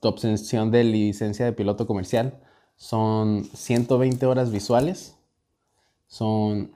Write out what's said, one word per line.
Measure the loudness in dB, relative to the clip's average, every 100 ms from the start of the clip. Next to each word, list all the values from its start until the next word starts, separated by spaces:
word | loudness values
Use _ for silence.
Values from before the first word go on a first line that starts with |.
tu | -2
obtención | 0 -2 -2 -2 -2 2
de | 4
licencia | 4 2 0 0 -4 -2
de | -2
piloto | 0 -2 -2 -2
comercial | -4 -2 -2 -2 -6 _ _ _ _
son | -6 0 2 2 0 0 -4
ciento | -10 -2 0 2 2
veinte | 2 2 2
horas | 2 0
visuales, | -2 2 2 2 -4 -14 _ _ _ _ _ _ _ _ _ _
son | -4 -2 0 0 -2 -6